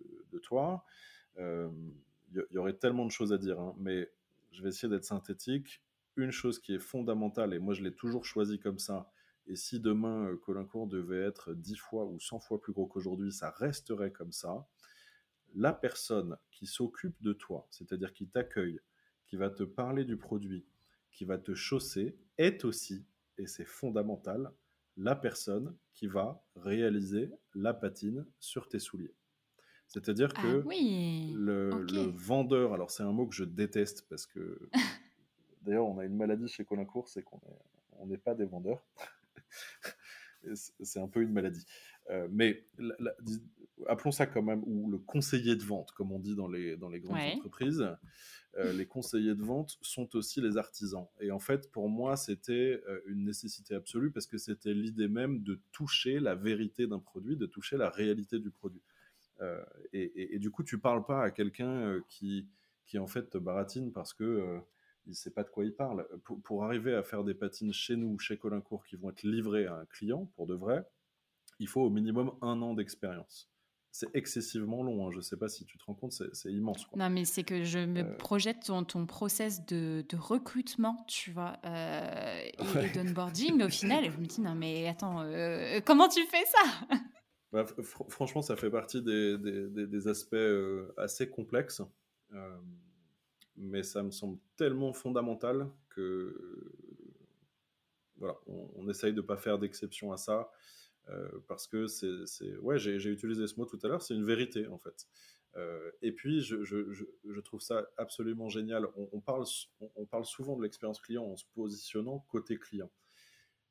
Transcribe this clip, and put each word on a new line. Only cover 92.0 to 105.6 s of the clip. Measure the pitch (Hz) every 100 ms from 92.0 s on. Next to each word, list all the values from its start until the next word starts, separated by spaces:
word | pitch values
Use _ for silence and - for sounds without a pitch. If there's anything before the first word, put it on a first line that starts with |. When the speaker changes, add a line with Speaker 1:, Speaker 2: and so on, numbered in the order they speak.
| _ _ _
Speaker 1:
euh, | 101 95 90 90 87 90 _ _ _ _ _ - -
mais | 98 98
ça | 95 101
me | 101
semble | 98 101 92 _ -
tellement | 151 131 135
fondamental | 127 127 123 120 113 120 135 139 - _
que, | -
euh, | 92 92 92 - 90 - - - - - - - - _ _ _ _ _ _ _ _ -
voilà, | 92 - -
on, | 92 92
on | 95 98
essaye | 98 107
de | 107
pas | 95 98
faire | 110 104
d'exception | 101 - 104 - 104
à | 92
ça, | - 110 117 - - - - _ -
euh, | - 92 - -
parce | - -
que | 110 110
c'est, | - 95 90 92
c'est... | - 98 98
Ouais, | 117 139
j'ai, | 104 101
j'ai | 104
utilisé | 104 113 110 107
ce | 117
mot |
tout | 117 101
à | 110
l'heure, | 175
c'est | -
une | 110 104
vérité, | 113 123 110 110
en | 90
fait. | - - - _ - _ _
Euh, | 90